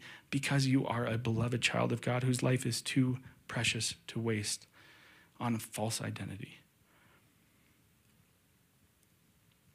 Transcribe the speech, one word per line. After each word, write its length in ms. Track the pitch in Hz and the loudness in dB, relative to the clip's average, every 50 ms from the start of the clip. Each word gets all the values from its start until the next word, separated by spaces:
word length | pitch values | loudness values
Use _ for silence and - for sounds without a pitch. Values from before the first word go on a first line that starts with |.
| - - - - - - | -6 -16 -20 -20 -12 -4
because 380 | - 139 - - 143 139 135 135 | -4 -2 0 2 2 4 4 4
you 180 | 131 135 - | 4 4 4
are 200 | - 113 117 120 | 2 0 0 0
a 120 | 117 110 113 | 0 0 0
beloved 440 | 123 117 113 117 120 117 123 117 | 0 2 2 2 2 0 0 0
child 300 | - - - 117 120 120 | 0 2 2 2 2 2
of 100 | 123 117 | 2 0
God 220 | - 123 123 123 127 | 0 0 0 2 2
whose 180 | 127 123 120 | 2 2 2
life 240 | 139 131 127 127 - | 4 2 2 2 2
is 160 | 117 113 - | -2 -2 -2
too 360 | - - - 135 127 127 127 - - - - - _ - | -4 0 2 4 4 4 2 -2 -6 -16 -20 -20 _ -8
precious 480 | - 120 113 - - 113 - - - - - - | -4 0 0 0 0 0 -2 -4 -4 -8 -14 -8
to 120 | - 113 | -6 -4
waste 480 | 113 113 110 104 98 - - - - _ _ - - - - - - - - - - _ _ - | -2 0 0 -2 -2 -4 -6 -6 -8 _ _ -20 -20 -20 -20 -20 -20 -20 -20 -20 -20 _ _ -6
on 160 | 120 120 117 | -2 -2 -2
a 40 | 110 | -2
false 420 | - - - - 107 113 113 - | -4 -8 -6 -4 -4 -2 -2 -4
identity. 580 | - 107 107 - 98 98 98 101 - - - - - _ _ _ _ _ _ _ _ _ _ _ _ _ _ _ _ _ _ _ _ _ _ _ _ _ _ _ _ _ _ _ _ _ _ _ _ _ _ _ _ _ _ _ _ _ _ _ _ _ _ _ _ _ _ _ _ _ _ _ _ _ _ | -4 -6 -6 -6 -8 -8 -8 -10 -12 -14 -16 -20 -20 _ _ _ _ _ _ _ _ _ _ _ _ _ _ _ _ _ _ _ _ _ _ _ _ _ _ _ _ _ _ _ _ _ _ _ _ _ _ _ _ _ _ _ _ _ _ _ _ _ _ _ _ _ _ _ _ _ _ _ _ _ _